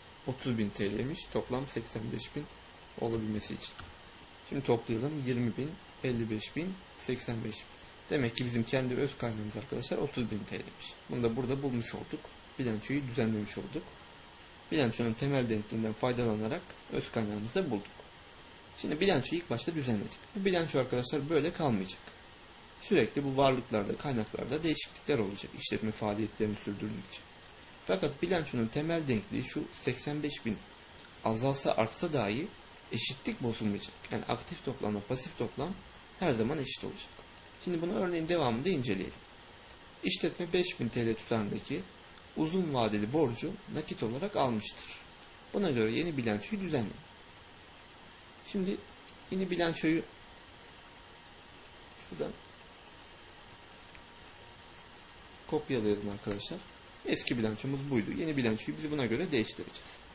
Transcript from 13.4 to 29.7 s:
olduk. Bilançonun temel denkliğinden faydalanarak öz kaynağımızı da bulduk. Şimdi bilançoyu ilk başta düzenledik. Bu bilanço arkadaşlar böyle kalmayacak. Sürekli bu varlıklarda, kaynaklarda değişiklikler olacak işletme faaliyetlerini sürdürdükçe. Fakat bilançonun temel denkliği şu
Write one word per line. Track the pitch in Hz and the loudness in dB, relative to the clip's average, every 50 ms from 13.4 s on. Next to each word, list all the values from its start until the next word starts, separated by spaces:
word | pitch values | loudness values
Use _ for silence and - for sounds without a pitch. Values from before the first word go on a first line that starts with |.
| 104 101 - - | 0 -2 -4 -4
olduk. | 95 98 139 156 - - - - - - - - - - - - - - - - - - - | -6 -4 -6 -6 -6 -6 -12 -18 -18 -18 -18 -18 -18 -18 -18 -18 -18 -18 -18 -18 -6 0 4
Bilançonun | 156 131 117 113 - 120 117 113 | 4 6 4 4 4 2 2 2
temel | - 139 139 139 135 120 113 | 2 2 4 4 4 4 4
denkliğinden | 110 104 107 - 117 113 110 110 107 | 2 2 0 0 0 0 0 0 2
faydalanarak | - - 127 123 120 120 113 107 107 110 110 147 185 - - - - - - - | 2 2 2 4 4 4 4 4 4 2 0 0 -2 -4 -8 -14 -14 -10 -4 -2
öz | 135 - - - | -2 -2 0 0
kaynağımızı | 117 110 104 104 104 107 113 - | 0 0 2 0 -2 -2 0 0
da | 190 190 143 | 0 2 2
bulduk. | 113 101 - - - - - - - - - - - - - - - - - - - - | 0 0 -2 -6 -12 -16 -18 -18 -18 -20 -20 -20 -18 -18 -18 -18 -18 -18 -18 -16 -10 -6
Şimdi | - - 151 156 | -2 -2 2 4
bilançoyu | 190 196 175 131 - - 156 175 170 | 6 6 6 6 4 2 0 0 0
ilk | - | 0
başta | 117 120 - 170 165 | -2 0 0 0 -2
düzenledik. | 156 135 123 113 101 - - - - - - - | 0 2 2 2 2 0 -2 -8 -12 -14 -8 -6
Bu | 202 190 | 0 2
bilanço | 196 180 175 165 143 - 139 | 4 4 4 4 4 4 4
arkadaşlar | 123 - 123 123 123 - 156 147 135 147 | 4 4 2 2 2 2 0 0 2 4
böyle | 165 143 139 175 190 | 4 4 4 4 2
kalmayacak. | - 165 139 113 95 95 95 - - - - - - - - - - - - - - - - - - | 2 4 4 4 4 2 0 -4 -8 -12 -16 -18 -18 -18 -18 -18 -18 -18 -18 -18 -20 -20 -20 -16 -12
Sürekli | - - 214 151 113 107 - 143 143 | 0 6 6 6 6 6 4 0 0
bu | 139 131 | 2 6
varlıklarda, | 135 139 135 131 127 117 - 113 107 101 107 - | 6 8 8 8 6 2 2 2 2 2 2 0
kaynaklarda | - - 147 131 113 107 - - - - - 139 156 165 | -2 0 0 2 2 0 0 -2 -4 -2 0 0 2 2
değişiklikler | 165 151 - - - - - - - 147 123 | 2 2 2 0 -2 -4 -6 0 2 4 4
olacak | 104 95 98 - - - - - | 4 2 0 -4 -6 -8 -4 -2
işletme | - - - 107 110 110 | 0 0 2 2 2 0
faaliyetlerini | 107 - 113 104 104 107 107 104 - - 110 107 101 | 0 0 0 0 2 2 0 0 2 2 2 2 2
sürdürdükçe. | - - 107 101 98 110 107 110 95 92 - - - - - - - - - - - - - - - - | 0 -2 -4 -4 -2 -4 -4 -4 -6 -6 -8 -8 -10 -10 -12 -18 -20 -20 -20 -18 -18 -18 -18 -18 -10 0
Fakat | - 185 190 170 143 135 - 175 | 2 2 4 4 0 2 0 2
bilançonun | 175 190 170 156 - - 120 113 | 4 4 4 2 2 2 2 2
temel | 110 - 147 151 165 170 165 156 135 | 2 2 2 2 4 2 2 4 4
denkliği | 120 104 95 - - - 123 | 4 2 2 0 -2 -2 -2
şu | - - 151 - - | 0 -2 -2 -2 -4